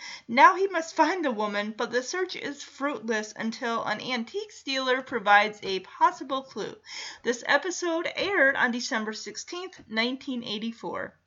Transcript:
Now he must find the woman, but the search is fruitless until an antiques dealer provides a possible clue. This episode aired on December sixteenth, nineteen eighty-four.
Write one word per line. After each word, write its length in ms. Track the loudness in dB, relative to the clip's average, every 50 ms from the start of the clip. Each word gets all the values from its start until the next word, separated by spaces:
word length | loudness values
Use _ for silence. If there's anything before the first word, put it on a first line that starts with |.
| -14 -14 -14 -14 -8
Now 300 | 0 6 10 10 10 10
he 100 | 8 2
must 300 | 0 0 0 -2 0 2
find 260 | 2 4 4 2 2 0
the 80 | 0
woman, 420 | 0 0 -2 -2 -2 -2 -4 -4 -4
but 140 | -4 -4 -2
the 120 | -2 -2 -2
search 320 | -2 -4 -4 -4 -4 -4
is 260 | -6 -6 -8 -8 -10
fruitless 720 | -12 -16 -8 -4 -4 -4 -4 -4 -4 -2 -2 -2 -2 -4 -6
until 480 | -6 -4 -4 -4 -4 -2 -2 -2 -2 -2
an 160 | -2 -4 -4
antiques 640 | -4 -4 -4 -4 -4 -4 -6 -8 -8 -8 -12 -12 -8
dealer 380 | -4 -4 -2 0 2 0 0
provides 580 | 0 -4 -6 0 6 8 8 8 8 6 -2 -6 -4
a 160 | -4 -4 -4
possible 600 | -4 -6 0 4 4 4 4 2 -6 -4 -4 -4
clue. 340 | -6 -6 -8 -8 -8 -8 -8 -12 -16 -16 -14 -12 -12 -14 -12 -6 -2
This 180 | -2 -2 -2 2
episode 640 | 2 2 2 2 0 -6 -4 -2 -2 -2 -2 -2 -4 -4
aired 400 | -2 -2 0 4 4 4 4 4
on 140 | 4 2 0
December 420 | 0 -2 -4 -4 -4 -4 -4 -4 -8
sixteenth, 640 | -8 -10 -12 -12 -12 -12 -10 -10 -10 -10 -10 -14 -16 -14
nineteen 560 | -6 -2 -2 0 0 -2 -4 -6 -6 -6 -6 -6
eighty-four. 720 | -6 -6 -6 -6 -6 -8 -8 -8 -8 -6 -6 -8 -8 -10 _ _